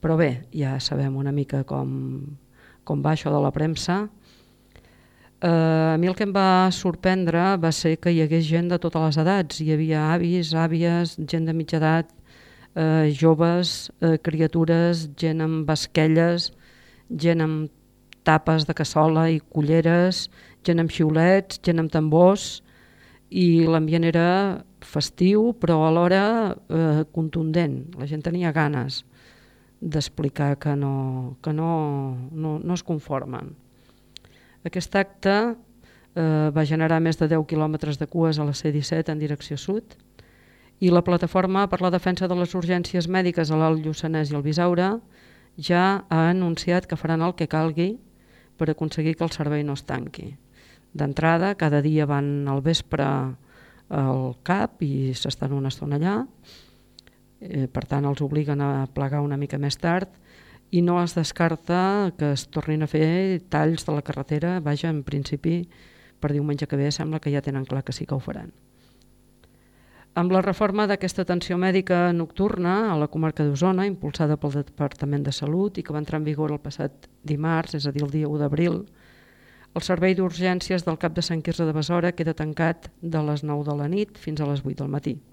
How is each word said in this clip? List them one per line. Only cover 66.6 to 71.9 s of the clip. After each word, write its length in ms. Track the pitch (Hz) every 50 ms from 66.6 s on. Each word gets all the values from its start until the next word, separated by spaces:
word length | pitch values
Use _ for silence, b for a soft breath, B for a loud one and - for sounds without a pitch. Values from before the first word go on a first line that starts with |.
| 151
que 100 | - - 139
ve 100 | 139 143
sembla 300 | 147 - 160 156 156 156
que 100 | - 147
ja 100 | 143 143 139
tenen 200 | - 135 135 131
clar 200 | - 131 135 135
que 80 | - 131
sí 120 | - -
que 100 | - 139
ho 40 | 139
faran. 300 | - - - 104 - - - _ _ _ b b b b b b b b _ _ _ _ _ _ b b b b b b b b b b b b b b _
Amb 160 | 170 175 180 185
la 80 | 190
reforma 460 | 185 202 185 - 214 202 196 208 214 202
d'aquesta 380 | 202 196 - 185 - - 185
atenció 320 | - 180 175 - - 185 175
mèdica 480 | 180 190 185 190 185 185